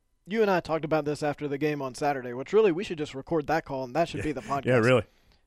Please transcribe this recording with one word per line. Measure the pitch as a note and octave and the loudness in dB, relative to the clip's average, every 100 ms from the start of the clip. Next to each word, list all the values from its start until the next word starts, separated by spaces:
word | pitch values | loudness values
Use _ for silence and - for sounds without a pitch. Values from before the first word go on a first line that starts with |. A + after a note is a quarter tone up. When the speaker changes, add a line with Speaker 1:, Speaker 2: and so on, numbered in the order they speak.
| _ _ - | _ _ -6
Speaker 1:
you | A3+ | 0
and | G#3 | 4
I | F3+ | 2
talked | - D#3+ | 0 -4
about | D#3+ D#3 D3 | 0 0 0
this | D3 | -2
after | D3+ C#3 D3 | -4 -4 -4
the | C#3 | -2
game | D3+ D3 | 0 -2
on | C3 | -6
Saturday, | A#2+ D3 C#3 B2 | -2 -2 -2 -4
which | B2 C3+ | -8 0
really | G3+ G#3+ | 4 4
we | E3 | 2
should | G#3 E3 | -2 -6
just | D3+ | -6
record | C3+ - E3+ C#3+ | -8 -2 -2 0
that | D#3+ | -2
call, | - C3+ | -2 -6
and | B2+ C#3 | -4 -2
that | E3+ | -2
should | D#3 | -2
Speaker 2:
Yeah. | D3+ | -6
Speaker 1:
be | |
the | B2+ | -6
podcast. | G#2+ C#3 B2+ | -4 -4 2
Speaker 2:
Yeah, | B2+ | 4
really. | A2+ B2+ - _ _ _ | 6 4 2 _ _ _